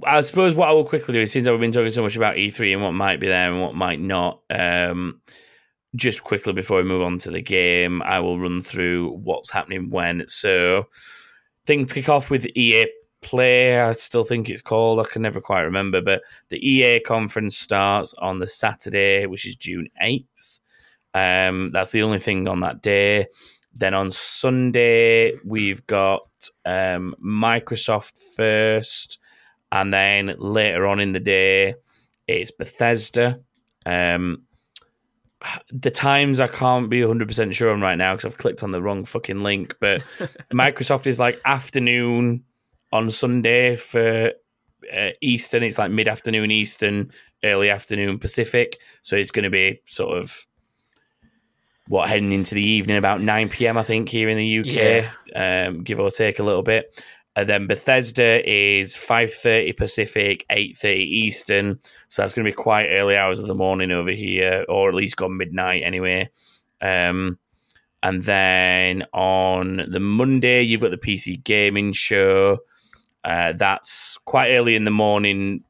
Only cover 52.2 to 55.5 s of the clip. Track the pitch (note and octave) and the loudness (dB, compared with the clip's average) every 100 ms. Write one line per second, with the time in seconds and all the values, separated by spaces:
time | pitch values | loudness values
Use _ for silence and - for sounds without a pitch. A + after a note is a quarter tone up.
52.2 | G2+ G2 F#2 G#2 G#2 A2 G2+ G#2 G2 G2+ | 2 0 -2 -2 2 0 2 0 2 0
53.2 | G#2+ G#2+ G#2+ - A#2 A2+ A2 A2+ A2 A#2 | 0 0 -2 -2 0 0 0 -2 -2 -2
54.2 | A2 A2 A2 A2 A#2 A#2 A2 A2+ A2+ - | 0 0 0 0 0 0 2 2 -2 -12
55.2 | - - F#2 | -12 -4 -2